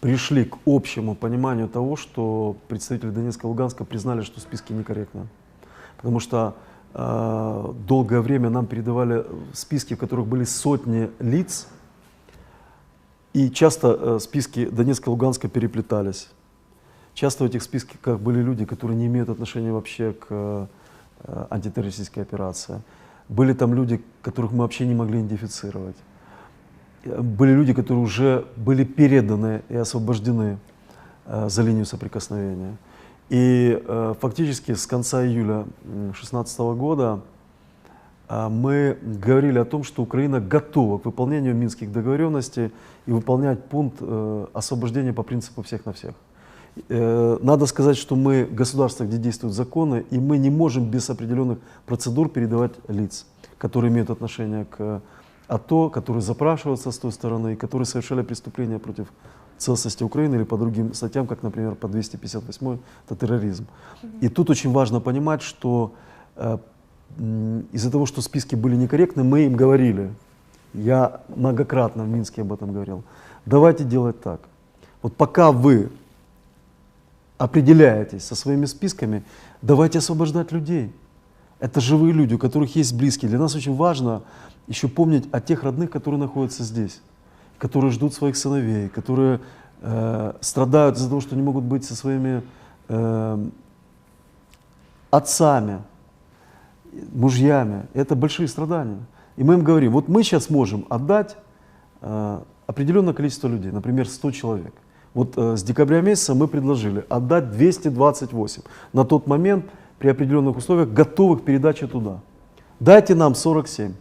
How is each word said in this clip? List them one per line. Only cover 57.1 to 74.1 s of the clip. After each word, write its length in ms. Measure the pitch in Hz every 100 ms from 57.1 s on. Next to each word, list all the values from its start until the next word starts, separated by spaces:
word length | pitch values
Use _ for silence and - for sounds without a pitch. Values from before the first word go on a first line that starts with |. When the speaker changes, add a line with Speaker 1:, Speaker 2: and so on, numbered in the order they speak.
Speaker 1:
стороны, 440 | 104 120 113 113
и 20 | 110
которые 300 | - 131 123
совершали 360 | 127 117 127
преступления 560 | 120 120 - - 120 110
против 300 | - 104 104 _ - - - -
целостности 460 | - 123 113 -
Украины 320 | 113 139 151 127
или 80 |
по 120 | 110 113
другим 380 | 113 110 113
статьям, 320 | - 117 135 127
как, 160 | 120
например, 320 | 113 101 110
по 140 | 98 107
двести 280 | 104 104 -
пятьдесят 300 | - 110 120
восьмой, 320 | - 131 123 - -
это 120 | - -
терроризм. 500 | 120 120 104 92 110 - - -
Speaker 2:
Мгм. 100 | 233 220
Speaker 1:
И 80 | 117
тут 200 | - 175
очень 240 | 143 135
важно 280 | 127 127 117
понимать, 420 | 107 127 151 156
что, 500 | - - 127 120 113 - - - - -
э, 220 | 113 113 - _ _ _ _ -
м, 480 | 113 110 110 113 -
из-за 180 | - 117
того, 160 | 139 139
что 160 | -
списки 320 | 120 147 -
были 220 | 120 120 120
некорректны, 480 | 123 143 180 147
мы 220 | 127 143 147
им 100 | 120
говорили, 560 | 131 135 127 98 98 107 _ _ _ _ _
я 480 | - 107 131 127 - -
многократно 760 | - 127 120 143 131 117 113
в 40 | 110
Минске 340 | 117 107 -
об 100 | 104
этом 200 | 104 101
говорил, 300 | 101 98 92 - - - - -
Давайте 380 | 139 165 165
делать 360 | 139 123 120